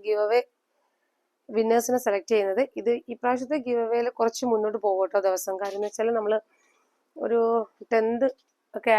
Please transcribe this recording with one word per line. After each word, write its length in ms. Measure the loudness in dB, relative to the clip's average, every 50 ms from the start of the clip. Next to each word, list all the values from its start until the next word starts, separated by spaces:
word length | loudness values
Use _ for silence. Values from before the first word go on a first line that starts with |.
| -4
ഗീവ് 160 | -2 0 0 2
അവേ 140 | 2 2 2 0 _ _ _ _ _ _ _ _ _ _ _ _ _ _ _ _ _ _ _ _ -6 -2
വിന്നേഴ്സിനെ 440 | 0 2 4 2 2 2 0 -2 -2 0
സെലക്ട് 240 | 0 -2 -2 -2 0 0
ചെയ്യുന്നത്. 300 | 2 2 2 0 0 -2 -2 -4 -6
ഇത് 100 | -2 -2 -2 -2 -4 -10 -10
ഇപ്രാവശ്യത്തെ 420 | -4 -2 -2 0 -2 -2 -4 -4 -4 -2
ഗീവ് 160 | -2 -2 -2 0
അവേയിൽ 220 | 0 0 0 0 -2 -2 0
കുറച്ച് 240 | 0 0 0 -2 -2 0 0
മുന്നോട്ട് 260 | 2 0 0 -2 -2 0
പോകും 160 | 0 2 2 0
കേട്ടോ 180 | 0 0 0 2 2
ദിവസം. 260 | 0 -2 -4 -6 -6 -6 -6
കാര്യം 140 | -6 -6 -6
എന്ന് 100 | -6 -6
വെച്ചാൽ 240 | -4 -2 -2 -2 0 -2
നമ്മൾ 160 | 0 0 0 -2 -2 _ _ _ _ _ _ _ _ _ _ _ _ _ -12 -8 -4
ഒരു 160 | 0 0 2 2 2 2 0 -2 -4 _ -16 -6 0 0
ടെൻത് 340 | 2 2 2 0 2 0 0 -2 _ _ _ _ _ _ _ -12 -4
ഒക്കെ 140 | 0 2 4